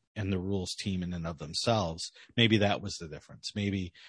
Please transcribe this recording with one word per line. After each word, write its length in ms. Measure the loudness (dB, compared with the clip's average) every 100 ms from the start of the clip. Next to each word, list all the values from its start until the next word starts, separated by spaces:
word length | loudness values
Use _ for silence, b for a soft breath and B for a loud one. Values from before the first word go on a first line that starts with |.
| _ -4
and 160 | -2
the 60 | 0
rules 360 | 0 -2 -2
team 280 | -6 -2 -2
in 100 | -2
and 140 | -4 -4
of 120 | -6
themselves, 720 | -6 -2 2 2 0 -4 -10 b b 4
maybe 200 | 6 8
that 220 | 6 2
was 160 | -2 -8
the 120 | -10
difference. 440 | -12 -16 -14 -8
Maybe, 380 | -4 -2 -2 -4 b